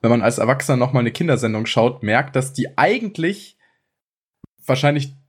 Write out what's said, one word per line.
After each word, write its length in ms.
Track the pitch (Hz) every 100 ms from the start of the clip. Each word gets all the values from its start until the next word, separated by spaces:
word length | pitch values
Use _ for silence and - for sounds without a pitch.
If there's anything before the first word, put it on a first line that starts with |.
wenn 100 | 117
man 100 | 120
als 160 | 110 -
Erwachsener 400 | 113 135 - 131
noch 160 | 120
mal 80 | 127
eine 100 | 120
Kindersendung 540 | - 170 120 113 110 110
schaut, 380 | - 113 -
merkt, 320 | 104 113 135 135
dass 160 | 131
die 240 | - 113 -
eigentlich 800 | 160 240 220 202 165 202 - _ _ _ _ _ _ _ _ _ - _ -
wahrscheinlich 480 | 135 147 147 139 -